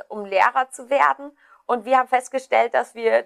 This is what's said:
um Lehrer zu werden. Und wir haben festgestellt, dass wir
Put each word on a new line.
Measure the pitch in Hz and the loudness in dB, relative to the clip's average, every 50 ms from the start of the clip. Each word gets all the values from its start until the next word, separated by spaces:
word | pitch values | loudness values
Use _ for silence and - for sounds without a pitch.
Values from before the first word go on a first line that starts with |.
| - - | -12 -14
um | 220 214 202 | -12 -12 -8
Lehrer | 196 196 185 196 233 247 269 269 262 | -2 0 2 2 2 2 0 -4 -4
zu | - - 254 233 | -8 -16 -6 -2
werden. | 269 269 - - 269 - 277 294 - _ _ _ _ _ _ | 0 2 2 2 2 0 -6 -14 -18 _ _ _ _ _ _
Und | - 247 240 202 | -4 -4 -4 0
wir | 240 262 254 | 0 2 2
haben | 254 - | 2 2
festgestellt, | 262 247 254 - - 262 262 - - 220 233 240 - | -2 -2 -2 -4 -8 -8 -4 0 2 2 2 2 0
dass | 254 240 - _ | -2 -2 -2 _
wir | 233 233 226 220 - - | -4 -2 0 2 2 0